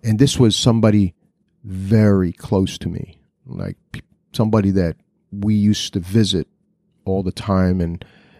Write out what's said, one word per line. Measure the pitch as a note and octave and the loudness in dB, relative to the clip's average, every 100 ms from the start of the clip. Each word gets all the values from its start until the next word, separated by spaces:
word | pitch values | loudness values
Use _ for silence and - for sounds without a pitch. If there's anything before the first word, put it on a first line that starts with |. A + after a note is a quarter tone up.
and | A2 G#2+ | -2 2
this | C#3 - | 2 4
was | A#2 - | 2 4
somebody | B2 A2+ A2 G#2 F#2 - _ _ _ _ | 2 4 4 4 0 -4 _ _ _ _
very | G#2 F#2+ F#2+ A2 G#2+ G2 F2+ | -14 -10 0 2 4 2 0
close | - - G2 F#2+ - | -4 -2 0 0 -4
to | E2+ | -10
me, | E2+ - - _ _ - | -8 -12 -18 _ _ -16
like, | - - - _ | -10 -10 -12 _
p-, | - - _ _ | -18 -18 _ _
somebody | - A2 A2 G2 | -4 0 2 2
that | G2 E2+ D#2 _ _ _ | 2 0 -4 _ _ _
we | G2+ G#2 | -6 0
used | G#2+ G#2 G#2 - | 2 2 0 -2
to | G2+ | -8
visit | F2 A2 G2 F#2 - _ _ _ _ _ | -2 0 2 -2 -6 _ _ _ _ _
all | F#2+ F#2+ | -6 -4
the | F2+ | -4
time | - - F#2+ F#2 F#2 | -6 -2 0 2 0
and, | E2+ E2+ - _ _ | -2 -6 -14 _ _